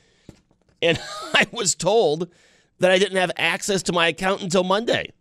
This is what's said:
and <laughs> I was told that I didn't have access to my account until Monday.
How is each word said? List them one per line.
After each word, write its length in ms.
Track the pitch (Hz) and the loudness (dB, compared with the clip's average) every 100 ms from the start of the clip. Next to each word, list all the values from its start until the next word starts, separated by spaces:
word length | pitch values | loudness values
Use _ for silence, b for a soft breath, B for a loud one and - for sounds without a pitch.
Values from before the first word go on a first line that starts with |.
| B B B B _ _ _ - | B B B B _ _ _ -2
and 180 | 165 165 - - | 0 0 -4 -12
<laughs> 160 | - | -2
I 120 | 302 214 | 0 0
was 240 | 240 202 - | -2 -4 -2
told 540 | 165 220 180 156 170 b b b b - | 2 2 2 0 -6 b b b b 0
that 100 | 180 | 2
I 80 | 185 | 4
didn't 200 | 196 185 | 2 0
have 140 | 175 - | -2 -2
access 460 | 165 180 - 196 | -2 -2 -2 -4
to 100 | - | 0
my 140 | 175 170 | 0 0
account 340 | 165 190 196 | 0 -2 -4
until 220 | 196 180 | 0 0
Monday. 480 | 180 196 233 - 76 - | 2 0 0 -2 -4 -12